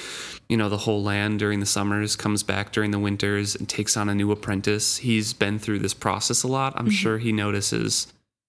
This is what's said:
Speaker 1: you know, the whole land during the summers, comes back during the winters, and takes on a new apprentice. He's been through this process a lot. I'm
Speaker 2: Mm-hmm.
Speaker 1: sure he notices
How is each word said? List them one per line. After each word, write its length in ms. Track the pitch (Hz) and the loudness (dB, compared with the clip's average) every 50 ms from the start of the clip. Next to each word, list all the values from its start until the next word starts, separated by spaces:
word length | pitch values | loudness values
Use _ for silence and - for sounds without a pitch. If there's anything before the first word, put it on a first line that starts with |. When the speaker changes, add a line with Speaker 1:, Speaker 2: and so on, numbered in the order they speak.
| - - - - - - - - - - | -12 -10 -10 -10 -10 -12 -14 -12 -2 0
Speaker 1:
you 80 | 120 | 2
know, 120 | 110 107 101 | 2 2 2
the 100 | 104 101 | 0 0
whole 240 | - 113 107 104 | 0 0 0 2
land 360 | 101 104 101 104 104 107 107 101 | 2 2 2 2 2 0 0 0
during 200 | 104 104 104 101 | 0 0 0 0
the 60 | 101 | 0
summers, 480 | 101 - 101 101 101 101 104 107 101 - | 0 0 2 2 2 2 0 0 -2 -2
comes 260 | - - 107 104 101 | -2 0 0 0 0
back 300 | - - 95 98 101 - | 0 0 -2 -2 -4 -2
during 180 | - 107 107 104 | 0 0 0 2
the 60 | 101 101 | 0 0
winters, 560 | 104 101 101 98 104 101 104 101 104 104 - | 0 0 0 0 0 0 0 0 0 -2 -4
and 120 | - 104 - | -4 -6 -4
takes 280 | - - 101 - - | -4 -2 -2 0 0
on 120 | 110 104 101 | 0 0 0
a 60 | 101 | 2
new 160 | 101 101 104 | 2 2 2
apprentice. 680 | 104 101 - 110 101 95 98 110 104 107 - - - - | 0 0 -2 -2 -2 0 2 0 2 2 0 0 -2 0
He's 340 | - 123 113 110 107 113 | 0 2 2 2 2 0
been 260 | - - 104 101 107 104 | -2 0 0 0 0 0
through 220 | - 113 104 98 | 0 0 0 0
this 140 | 104 98 - | 0 -2 -2
process 480 | - - 107 95 104 - - 120 - - | -2 -2 0 0 0 0 0 0 0 0
a 40 | 127 | 0
lot. 240 | 131 135 135 135 - | 0 0 -2 -2 -2
I'm 100 | - 120 | -2 0
Speaker 2:
Mm-hmm. 40 | 113 104 | 0 2
Speaker 1:
sure 240 | 95 190 113 110 110 | 2 2 0 0 0
he 140 | 117 113 | 0 0
notices 720 | 107 104 104 104 101 101 101 - 113 - 110 107 - - - - - _ _ _ _ _ _ | 0 0 0 0 0 0 0 0 0 0 0 0 0 -2 -2 -4 -10 _ _ _ _ _ _